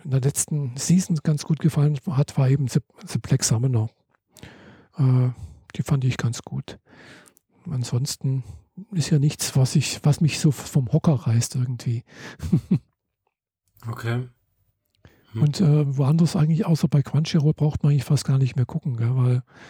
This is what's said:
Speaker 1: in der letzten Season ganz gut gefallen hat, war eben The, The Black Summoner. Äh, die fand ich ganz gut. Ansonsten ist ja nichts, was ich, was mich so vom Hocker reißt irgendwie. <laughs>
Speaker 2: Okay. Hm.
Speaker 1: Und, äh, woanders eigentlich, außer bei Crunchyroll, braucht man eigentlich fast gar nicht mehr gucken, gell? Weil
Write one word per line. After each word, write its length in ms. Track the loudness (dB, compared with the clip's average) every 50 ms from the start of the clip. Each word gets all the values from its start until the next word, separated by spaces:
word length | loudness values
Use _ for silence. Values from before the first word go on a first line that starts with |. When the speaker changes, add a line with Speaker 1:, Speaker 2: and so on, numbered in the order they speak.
| -6
Speaker 1:
in 80 | -2
der 100 | -2 0
letzten 540 | 0 0 -2 -2 -4 -4 -4 -4 -4 -6 -8
Season 400 | -4 0 2 2 2 2 0 -2 -2 0
ganz 200 | 0 -2 -2 -2
gut 160 | -4 -2 0
gefallen 400 | 0 0 2 2 2 2 0 -2 -4 -2
hat, 280 | -2 -2 -2 0 0
war 120 | 0 2 2
eben 180 | 2 2 0
The, 120 | 0 0 -2 -2 _ _ -20 -10
The 120 | -6 -6 -6
Black 240 | -2 0 0 0 2
Summoner. 460 | 0 0 0 0 2 2 0 0 -2 -6 _ _ _ _ _ _ _ _ -20 -20 -20 -20 -20 -20 -20 -20 -20 _ _ _
Äh, 320 | 0 2 4 4 4 2 0 -2 -6 -12 -18 -18 -20 _ -12 -8
die 80 | -6 -4
fand 200 | -2 0 0 0
ich 140 | 0 0
ganz 240 | 0 -2 -4 -4 -6 -8
gut. 360 | -10 -10 -10 -10 -10 -14 -20 _ _ -20 -20 -20 -20 -20 -20 -20 _ _ _ _ _ _ _ -10 -6
Ansonsten 760 | -4 -4 -4 -2 -2 -4 -4 -4 -6 -6 -4 -4 -4 -4 -6 -8 -14 -20 -20 _ _ -20 -14 -6
ist 180 | -4 -4 0 2
ja 100 | 2 2
nichts, 360 | 2 2 0 -2 -4 -2 2
was 200 | 2 2 4 2
ich, 240 | 2 0 0 -2 0 0
was 180 | 2 2 2
mich 180 | 2 0 2 2
so 120 | 2 2
vom 400 | 2 0 -2 -2 -2 -2 0 0 0
Hocker 200 | 0 2 2 2
reißt 400 | 2 2 2 2 2 0 0 -2
irgendwie. 480 | -4 -4 -4 -4 -6 -4 -4 -4 -4 -6 _ -18 -20 -18 -18 -14 -12
<laughs> 400 | -4 0 0 0 0 0 -2 -2 -2 _ _ _ _ _ _ _ _ _ _ _ _ _ _ _ _ _ _ _ -12 -12
Speaker 2:
Okay. 380 | -10 -8 -4 -4 -4 -4 -4 -8 _ _ _ _ _ _ _ _ _ _ _ _ _ _ -20 -20 _ _ _ _
Hm. 100 | -4 0
Speaker 1:
Und, 200 | 0 0 2 2
äh, 360 | 2 4 4 4 2 0 0
woanders 380 | 0 2 2 4 4 2 2 2
eigentlich, 300 | 2 2 2 2 2 2
außer 240 | 2 2 2 2 2
bei 120 | 2 2
Crunchyroll, 520 | 0 2 0 -2 0 0 0 2 2 2 2
braucht 280 | 0 0 -2 0 0 2
man 80 | 2
eigentlich 120 | 2 2 2
fast 220 | 0 0 0 0
gar 120 | 0 0
nicht 200 | 2 2 0 0
mehr 80 | -2 -2
gucken, 320 | -2 -4 -6 -6 -6 -4
gell? 180 | -2 -2 0 2
Weil 280 | 2 2 2 2 0 -2 _ _ -20 -20